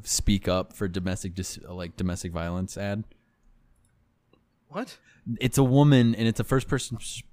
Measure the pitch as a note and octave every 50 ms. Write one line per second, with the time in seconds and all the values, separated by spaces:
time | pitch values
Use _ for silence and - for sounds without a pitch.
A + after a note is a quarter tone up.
0 | G#2 - - - - - G#2 G2 - G2 F2+ F#2 F#2 - - - G#2 F#2+ F2 F#2+
1 | F2+ F#2+ F#2 - - F#2+ F2 F#2 F#2 - - - - - F2+ F2+ F2+ E2+ - -
2 | F#2+ F2+ F2 F2 - F2+ E2+ E2+ E2 E2+ F2 F2+ F#2 F#2+ - F#2 G2+ G2+ G2+ G#2+
3 | G#2+ - - _ _ _ _ _ _ _ _ _ _ _ _ _ _ _ _ _
4 | _ _ _ _ _ _ _ _ _ _ _ _ _ _ C#3+ F#3+ B3+ - - -
5 | _ _ _ _ _ - A#2 - B2+ B2 - - C#3 B2+ B2+ C#3 D3 D3 C#3+ B2+
6 | A#2+ A#2 A2+ G2+ A2+ A2+ A2 - A2 - D3 C3+ - - D3 B2+ - - B2 A2+
7 | - - - - - -